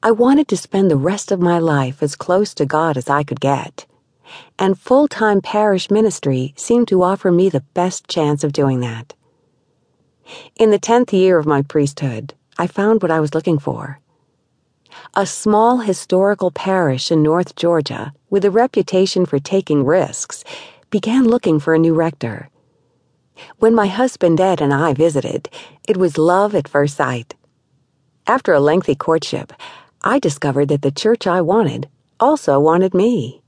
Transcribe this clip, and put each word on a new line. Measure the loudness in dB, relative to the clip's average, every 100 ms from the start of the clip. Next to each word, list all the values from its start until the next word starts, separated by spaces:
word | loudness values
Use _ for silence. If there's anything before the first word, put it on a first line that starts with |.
I | 2
wanted | 2 4 4 2
to | -4
spend | -4 0 2
the | 2
rest | 0 -4 -4
of | -2
my | 0 0
life | 0 0 -2 -4
as | -6
close | -6 -2 0 -2
to | -4 -2
God | 0 0 -2
as | -2
I | -2
could | -2 -4
get, | -2 -2 -6 -16 -20 _ _ _ _ -20 -20 -4
and | -2 -2
full-time | 2 2 2 0 2 2
parish | 0 0 2 0 0
ministry | 0 0 -2 -4 -2 -4 -10
seemed | 0 2 2
to | 2
offer | 2 0 2
me | 2 2
the | 0 -6
best | -2 -2 -4 _
chance | -2 0 0
of | -2
doing | -2 -2 -2
that. | -6 -10 -14 -20 _ _ _ _ _ _ _ _ _ _ -20 -20 -20 _
In | 2
the | 4
tenth | 2 2 2
year | 2 4 4
of | 2
my | 0
priesthood, | 0 0 0 -2 -6 -6 -12 -20 _ -6
I | -6
found | -2 2 2
what | 2
I | 0
was | 0
looking | -2 0 -2
for. | -2 -8 -10 -16 _ _ _ _ _ _ _ _ _ -20 -8
A | -4
small | -4 -2 0 4 4 2
historical | 0 -4 0 0 2 0 -2
parish | -4 -2 0 0 -2 0
in | 0
North | 2 0 -2
Georgia, | -4 0 0 -2 -8 -10 -14 _
with | -2
a | 0
reputation | 2 0 0 -2 0 0 0
for | -2 -2
taking | -2 -4 0 0
risks, | 2 0 0 -6 -12 -14 -18 -20 -20 -20 _
began | -4 0 2 2
looking | 2 2 0
for | 2
a | 2
new | 2
rector. | 2 -2 -4 -10 -10 -16 _ _ _ _ _ _ _ _ -20 -20 0
When | 2
my | 4 0
husband | 0 -2 0 0 2
Ed | 2 2
and | 0
I | 0 0
visited, | 2 0 0 -4 -8 -10 -20 -20 _ -4
it | 0
was | 0 2
love | 2 2 2 -2
at | -2
first | 0 0 -2
sight. | -4 -4 -10 -20 _ _ _ _ _ _ _ _ -2
After | -2 2
a | 2
lengthy | 4 2 0 -4
courtship, | 0 -2 -2 -10 -10 -18 -20 -20 _ _
I | -2 0
discovered | 0 -2 -4 0 0
that | 0
the | -2
church | -2 -2 0 0
I | 0
wanted | 2 2 0 -4 -12 _ _ _
also | 0 0 2 2
wanted | 4 2 2
me. | 0 0 0 -6 -12